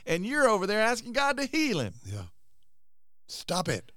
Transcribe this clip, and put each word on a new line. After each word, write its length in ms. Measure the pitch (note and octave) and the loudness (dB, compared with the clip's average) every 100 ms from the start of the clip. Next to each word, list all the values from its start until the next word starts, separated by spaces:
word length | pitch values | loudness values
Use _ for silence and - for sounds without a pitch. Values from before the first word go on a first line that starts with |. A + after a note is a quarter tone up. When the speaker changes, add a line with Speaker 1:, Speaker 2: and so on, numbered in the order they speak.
| - | -2
Speaker 1:
and 200 | E3+ G3+ | -2 0
you're 220 | D4 C4 | 4 6
over 180 | G#3 F#3+ | 4 2
there 140 | G#3 | 2
asking 320 | A3 A#3+ A3+ | 2 0 -2
God 220 | A#3+ C#4 C#4 | 0 0 0
to 80 | C4+ | -2
heal 340 | D#4 D4+ F3+ | 0 2 0
him. 140 | A2 F#2+ G2 | -2 -6 -10
Speaker 2:
Yeah. 180 | G2+ F2+ - - - - - - - - - - | -10 -12 -16 -20 -20 -20 -20 -20 -20 -20 -20 -16
Stop 400 | - - F3 - | -12 -2 0 0
it. 220 | A2 - | -2 -4